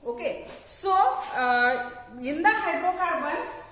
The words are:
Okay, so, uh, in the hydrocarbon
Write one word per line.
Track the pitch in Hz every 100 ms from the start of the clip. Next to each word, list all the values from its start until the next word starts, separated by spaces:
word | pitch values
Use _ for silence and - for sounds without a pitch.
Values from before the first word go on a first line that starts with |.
Okay, | 233 240 320 - - -
so, | - - 381 381 392 392 -
uh, | 269 247 247 247 254 247 - - 233
in | 254 302
the | 392
hydrocarbon | 427 381 330 359 359 359 320 294 330 - - -